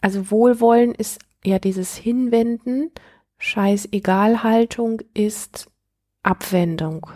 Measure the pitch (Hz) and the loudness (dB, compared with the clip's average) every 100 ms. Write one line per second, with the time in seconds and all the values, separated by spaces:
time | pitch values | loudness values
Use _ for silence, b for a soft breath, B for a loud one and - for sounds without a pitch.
0 | 202 196 190 214 240 233 233 233 240 - | 0 -2 -2 4 4 4 4 4 4 0
1 | 220 - _ _ 196 190 190 190 185 - | -8 -8 _ _ -2 0 0 -4 -6 -6
2 | - 240 254 233 233 233 - 254 320 B | -4 -2 0 2 0 -2 -4 -4 -4 B
3 | B B B _ - - 196 202 202 202 | B B B _ -8 -2 0 0 -2 -4
4 | 196 190 208 226 226 226 233 - 233 226 | 0 2 4 2 2 2 2 0 -4 -4
5 | - - 208 214 - - - _ _ _ | -8 -4 -4 -4 -14 -16 -20 _ _ _
6 | _ _ - 185 - 185 175 160 160 160 | _ _ -2 -2 -2 0 0 -2 -6 -8
7 | 165 | -14